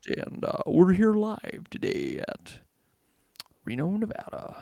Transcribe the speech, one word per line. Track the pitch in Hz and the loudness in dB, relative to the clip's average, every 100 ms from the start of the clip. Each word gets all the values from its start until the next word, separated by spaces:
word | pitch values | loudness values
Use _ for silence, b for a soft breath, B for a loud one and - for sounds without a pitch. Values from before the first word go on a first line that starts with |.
And, | - - - - | -6 -6 -6 -6
uh, | - - | -4 -4
we're | - - 185 | 0 6 8
here | 185 220 | 8 4
live | 214 214 214 - - - | 4 0 -6 -10 -14 -12
today | - - - 69 65 | -6 -2 -2 -2 -4
at | - - - - _ _ _ _ _ _ _ _ - _ | -6 -8 -14 -20 _ _ _ _ _ _ _ _ -20 _
Reno, | - 120 160 202 | -8 -4 -2 -2
Nevada. | 220 - - - - - | -2 -6 -10 -12 -12 -14